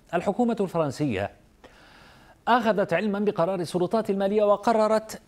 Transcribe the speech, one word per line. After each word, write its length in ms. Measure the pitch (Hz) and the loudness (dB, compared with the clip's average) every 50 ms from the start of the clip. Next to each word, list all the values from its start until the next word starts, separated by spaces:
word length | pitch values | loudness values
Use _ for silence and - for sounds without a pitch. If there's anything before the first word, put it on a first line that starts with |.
| _ - - | _ -6 -6
"الحكومة 440 | 180 - 202 190 - 247 233 226 - | -2 -2 -2 -2 0 0 0 0 -2
الفرنسية 720 | 196 170 - 170 156 143 - - 147 143 107 90 101 - - - _ _ _ _ - - - - - - - - - - - - - - - _ _ | -4 -2 0 0 -2 -2 -2 -2 -2 -2 0 -2 -4 -4 -8 -14 _ _ _ _ -20 -20 -20 -20 -20 -20 -20 -20 -20 -20 -20 -20 -20 -20 -20 _ _
أخذت 460 | 214 233 247 208 226 202 190 190 - - | 2 2 2 4 2 2 2 0 0 0
علما 260 | 170 208 214 196 202 | 0 0 -2 -2 0
بقرار 400 | 208 202 202 180 165 180 196 175 | -2 -2 0 0 0 0 0 -4
السلطات 500 | 170 151 - 170 180 175 - 226 214 - | -4 -4 -2 -2 -2 0 0 -2 0 0
المالية 340 | 196 196 196 196 208 214 208 | -2 0 0 0 2 2 4
وقررت 760 | 208 202 196 - 240 226 214 214 214 220 214 220 - - - - | 4 2 2 2 2 2 2 2 2 2 0 -2 -6 -14 -18 -18